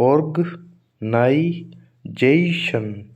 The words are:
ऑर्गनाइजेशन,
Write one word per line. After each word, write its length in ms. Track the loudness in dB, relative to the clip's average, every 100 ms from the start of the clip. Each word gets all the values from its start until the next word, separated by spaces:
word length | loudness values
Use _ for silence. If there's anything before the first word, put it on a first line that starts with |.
ऑर्गनाइजेशन, 3000 | 2 2 2 -2 -4 -6 -20 _ _ _ -2 2 2 2 0 -4 -10 -20 _ _ -18 0 2 4 2 -2 -4 -4 -6 -10 -16